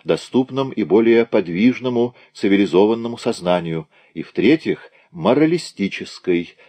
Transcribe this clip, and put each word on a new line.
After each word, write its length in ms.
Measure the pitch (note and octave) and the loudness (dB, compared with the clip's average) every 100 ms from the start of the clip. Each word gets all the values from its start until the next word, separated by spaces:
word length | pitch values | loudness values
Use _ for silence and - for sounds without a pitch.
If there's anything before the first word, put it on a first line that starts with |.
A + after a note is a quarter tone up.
| - | -4
доступным 640 | - - B2 C3 C3 C3+ | -4 -2 -2 -2 -4 -6
и 140 | - | -4
более 420 | G2 G2+ A2+ A#2 A2+ | 2 2 4 4 2
подвижному 880 | A2+ F2 F2 A#2+ A#2 B2+ A#2+ B2 - _ | 0 -2 0 0 0 -2 -2 -2 -6 _
цивилизованному 840 | - G#2 G2 F#2+ F2 G#2 A2+ A#2 A#2 | -4 0 2 4 4 4 2 -4 -6
сознанию. 720 | A#2+ A2 F2+ F2+ E2+ D#2+ D#2+ _ _ | -6 -4 -2 -2 -2 -8 -10 _ _
И 100 | E2 | -14
в-третьих, 680 | - - A2 D#3+ G#2+ E2 - _ _ | -10 0 2 2 0 -6 -8 _ _
моралистической, 1400 | E2+ E2 C3 D#3 E3+ - - G2 - G2 - - F2 E2 - | -4 0 2 2 0 -6 -6 -6 -6 -14 -8 -2 -2 -2 -14